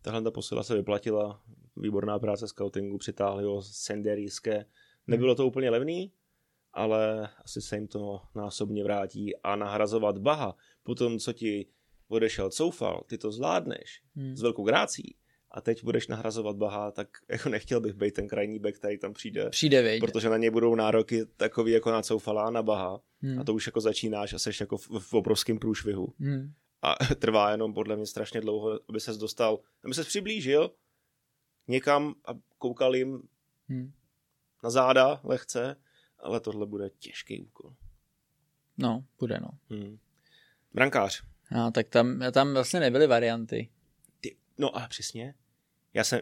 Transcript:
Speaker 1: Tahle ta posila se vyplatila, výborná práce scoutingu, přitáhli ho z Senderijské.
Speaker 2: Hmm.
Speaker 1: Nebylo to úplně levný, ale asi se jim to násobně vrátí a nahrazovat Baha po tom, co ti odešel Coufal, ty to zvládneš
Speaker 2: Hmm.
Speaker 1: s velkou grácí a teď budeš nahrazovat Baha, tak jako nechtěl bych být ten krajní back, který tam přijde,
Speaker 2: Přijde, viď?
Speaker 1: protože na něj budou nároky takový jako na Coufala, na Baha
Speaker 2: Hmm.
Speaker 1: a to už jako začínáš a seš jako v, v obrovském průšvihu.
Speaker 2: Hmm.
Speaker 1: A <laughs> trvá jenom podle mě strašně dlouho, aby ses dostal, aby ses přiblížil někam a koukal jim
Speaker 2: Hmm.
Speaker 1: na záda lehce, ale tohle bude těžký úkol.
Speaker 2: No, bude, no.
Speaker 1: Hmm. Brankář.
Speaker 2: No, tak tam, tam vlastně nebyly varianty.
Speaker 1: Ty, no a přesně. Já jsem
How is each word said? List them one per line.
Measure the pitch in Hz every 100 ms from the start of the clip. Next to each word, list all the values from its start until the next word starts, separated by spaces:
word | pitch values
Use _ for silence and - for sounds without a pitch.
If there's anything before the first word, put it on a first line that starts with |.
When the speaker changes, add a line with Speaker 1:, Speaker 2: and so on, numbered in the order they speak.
Speaker 1:
Tahle | - 113
ta | 110
posila | 110 104 113
se | 107 110
vyplatila, | 101 104 113 107 104 104 - - - -
výborná | 101 101 104 104
práce | 107 101 110
scoutingu, | - 98 98 101 101
přitáhli | - - 101 98
ho | 101 101
z | 98 -
Senderijské. | - 104 104 104 101 - 113
Speaker 2:
Hmm. | 107 104 _ _ _ -
Speaker 1:
Nebylo | 117 127
to | 120 131
úplně | 123 131
levný, | 117 143 175 190 - _ _ _ _ _
ale | - 110 110 110 110 107 -
asi | - -
se | - 104
jim | 107
to | 104 104 98 -
násobně | 110 104 - 104 104
vrátí | 101 101 98 104 101 -
a | - 101
nahrazovat | 104 104 104 110 107 98
Baha | 110 151 117 - _ _
po | -
tom, | 123 120 113
co | -
ti | 117 113 104 98 _ _ _ -
odešel | 110 113 - 98
Coufal, | - 165 170 107 85 -
ty | 113
to | 110
zvládneš | 107 143 175 - - - - _ -
Speaker 2:
Hmm. | 135 131
Speaker 1:
s |
velkou | 117 113
grácí | 101 147 - - - - _ _ _
a | -
teď | - 113
budeš | 117 117 -
nahrazovat | 113 113 110 107 101
Baha, | 104 104 104
tak | 101 101 - -
jako | 110 147
nechtěl | 110 - 120
bych | 110
být | 101 104
ten | 104 104
krajní | 107 104 107
back, | 104 104
který | 104 104
tam | 98
přijde, | 104 113 101 110
Speaker 2:
Přijde, | 117 156 139
viď? | 117 113
Speaker 1:
protože | 110 110 110
na | 113
něj | 113
budou | 110 117
nároky | 113 107 113 110 117 110 -
takový | 113 - 113
jako | 113 113
na | 113
Coufala, | 107 110 - 107 107
na | 117
Baha | 110 104 92 98 - _
Speaker 2:
Hmm. | 135 127
Speaker 1:
a |
to | 135
už | 110 110
jako | 113
začínáš | 107 101 110 104 101
a | 98
seš | - 104
jako | 104 101
v, | - 110
v | -
obrovském | 117 101 110 - 110
průšvihu. | 110 107 107 98 92 -
Speaker 2:
Hmm. | 139 135 139 147 _ _
Speaker 1:
A | - -
<laughs> | 135 139
trvá | - 110 104
jenom | 107 110
podle | 107 107 107
mě | 107
strašně | - 104 113
dlouho, | 110 107 110 110 -
aby | 110
ses | 110 110
dostal, | 107 - 117 107 - _
aby | -
ses | 131 156
přiblížil | 202 202 220 131 143 180 - _ _ _ _ _ _ _ _ -
někam | 127 139 143 147 - -
a | 131 - _
koukal | 123 123 131 127
jim | 131 131 - _ _ _ -
Speaker 2:
Hmm. | 127 131 - _ _ _ _ _ _
Speaker 1:
na | 117
záda | 123 127 131 131 143
lehce, | 143 131 - 120 127 139 _ _ _ _
ale | 67 113
tohle | 110 104 104
bude | 104 98 -
těžký | - - - 107
úkol. | - - - 127 - - _ _ _ _ _ _ _ -
Speaker 2:
No, | 127 113 135 _
bude, | 123 -
no. | - - -
Speaker 1:
Hmm. | 107 101 107 _ _ _ _ _ _ _
Brankář. | - 135 135 98 - - - -
Speaker 2:
No, | 120 117
tak | 113 113
tam, | 120 120 127 127
tam | 127 139
vlastně | 135 123 180
nebyly | 139 127 151
varianty. | 117 117 117 113 117 113 _ _ _ _ _
Speaker 1:
Ty, | - - _ -
no | 143 -
a | 120
přesně. | - - 113 123 - _ _ _ _ _
Já | -
jsem | 110 123